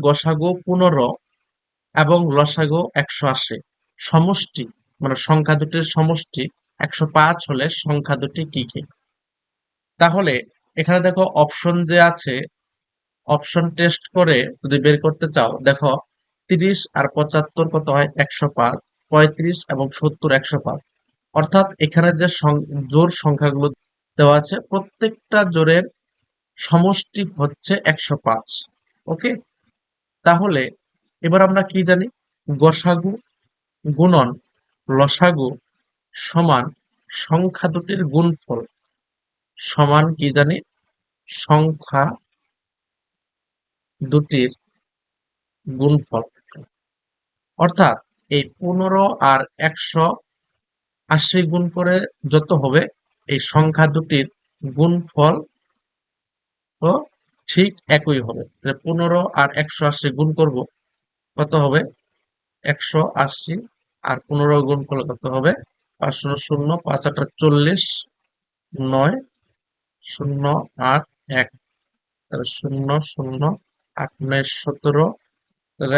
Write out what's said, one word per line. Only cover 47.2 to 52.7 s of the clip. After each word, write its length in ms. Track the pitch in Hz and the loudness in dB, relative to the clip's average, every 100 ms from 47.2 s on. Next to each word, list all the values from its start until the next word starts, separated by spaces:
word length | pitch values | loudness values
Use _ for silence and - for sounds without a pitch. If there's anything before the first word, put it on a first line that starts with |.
| _ _ _ - | _ _ _ -2
অর্থাৎ 380 | 170 165 156 113 _ _ - | 0 4 2 2 _ _ -4
এই 120 | 143 139 - | -4 -4 -6
পনেরো 480 | 180 185 190 190 196 - | -4 -2 0 2 2 2
আর 200 | 139 135 - - 156 | 2 2 0 -4 -6
একশো 380 | 156 - 160 165 - _ _ _ _ _ _ _ _ - | -4 -4 0 0 -2 _ _ _ _ _ _ _ _ -2
আশি 300 | 156 - 185 165 | -2 0 0 0
গুণ 120 | 175 175 | -2 -2
করে 260 | 180 180 185 - _ 143 | -2 0 0 -2 _ 0
যত 160 | 151 151 | 0 2
হবে, 280 | 160 135 | 0 2